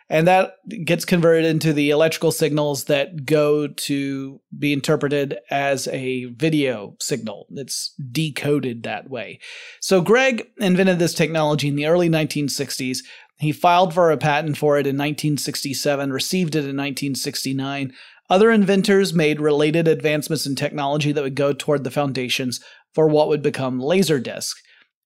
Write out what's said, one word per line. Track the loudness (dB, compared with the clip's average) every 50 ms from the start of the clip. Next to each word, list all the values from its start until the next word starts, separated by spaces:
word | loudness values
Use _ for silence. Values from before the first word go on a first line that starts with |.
| _ _
And | 0 2 4 6
that | 4 4 2 0 -4 _ _ -14 -12 -10 -2
gets | -2 -2 -2 0
converted | 0 2 4 4 4 4 4 4
into | 2 2 2 2 2 2
the | 2 2 2
electrical | 2 4 2 2 0 0 0 -2
signals | 0 0 0 0 0 0 0 0 -2 -4 -2
that | 0 0 0 0 -4 -6 -10 -2
go | 0 2 2 4 2 2 0 0 -4
to | -6 -8 -6 -4 -4 -2 -2 -4 -6 -8 -10 -12 -14 -18 _ _ -10
be | -4 -2 -2 0
interpreted | 0 0 0 0 0 0 0 0 0 -2 -2 -6 -10 -8 -6
as | -4 -2 0 0 -2 -2 -4 -6
a | -6 -6 -6 -4 -6 -6 -6
video | -10 -6 -2 -2 0 2 2 0 0 -2 -4 -8 -14 -12 _
signal. | -6 -6 -4 -4 -6 -8 -12 -12 -16 _ -14
It's | -14 -10 -10 -8 -8 -8 -10 -12 -12 -12 -6 -4
decoded | -2 -2 -2 -4 -4 -2 0 0 0 0 -4 -6 -6 -8
that | -8 -8 -8 -8 -10
way. | -10 -10 -10 -12 -14 -18 -20 -20 -20 -18 -20 -20 -16 -10
So | -2 2 2 2 4
Greg | 4 4 4 4 2 0 -2 -6 -10 _ -4
invented | 0 2 4 4 4 4 4 4
this | 2 0 2
technology | 0 0 0 2 0 0 0 0 0 0 -2
in | -2
the | -2 2
early | 2 4 4 4 4
nineteen | 2 2 0 -2 -2 -4 -4 -4
sixties. | -4 -6 -6 -6 -6 -6 -6 -6 -6 -6 -10 -14 -20 -20 -20 _ _ _
He | -4 -4
filed | -2 2 2 4 6 6 4 2 2
for | 2 4 4 2
a | 2
patent | 2 0 0 0 0 -2 -4 0
for | 2 2 2 2
it | 2
in | 0 -2 -2
nineteen | -4 -4 -4 -2 -2 -2 -2 -2
sixty-seven, | -4 -6 -8 -6 -6 -6 -6 -2 -2 -2 0 0 -2 -4 -4
received | -4 -4 -2 -2 -2 -2 0 -2
it | -2 -2
in | -2 -4
nineteen | -6 -6 -6 -6 -6 -6 -6 -4
sixty-nine. | -4 -6 -6 -8 -6 -6 -6 -4 -4 -4 -6 -6 -6 -8 -8 -10 -16 -20 -20 -20 _ _ _
Other | 4 6 6 6
inventors | 6 6 4 4 4 2 4 4 4 4 4 2 2
made | 2 2 2 0 0
related | 2 2 2 4 2 2 2 4 4 4
advancements | 2 2 2 0 0 0 -2 -2 -4 -4 -2
in | -4 -4
technology | -4 -4 -4 -4 -4 -2 -2 -2 0 0 0 0
that | 0 -2
would | -4 -2
go | 0 0 0 0
toward | -2 -2 -2 -2 0 -2
the | -2
foundations | -2 -2 -2 -2 -2 -4 -4 -4 -4 -2 -2 -4 -6 -8 -12 -18 -20 _ _ _ _
for | 2 4 4
what | 6 4 4 4
would | 2 0 0
become | -2 -2 -2 -4 -4 -2 -4
Laserdisc. | -2 0 2 2 4 4 2 0 0 -4 -8 -8 -8 -10 -10 -12 _ _ _ _ _ _ _ _ _